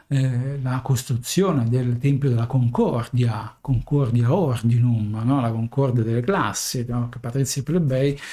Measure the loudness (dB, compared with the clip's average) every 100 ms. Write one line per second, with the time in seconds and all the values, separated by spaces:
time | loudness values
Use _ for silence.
0 | _ 0 0 -2 -4 -4 -4 -4 0 -2
1 | 0 -4 -2 0 2 2 2 2 0 0
2 | 2 2 2 0 2 2 2 2 0 0
3 | -2 0 0 0 -8 -10 -2 -2 0 0
4 | 2 2 4 2 2 0 2 4 4 2
5 | 0 -2 0 0 0 -2 -2 0 0 0
6 | 0 0 0 0 -2 -4 -6 -6 -4 -4
7 | -4 -8 -6 -2 -2 -2 -2 0 2 2
8 | 0 -2 -10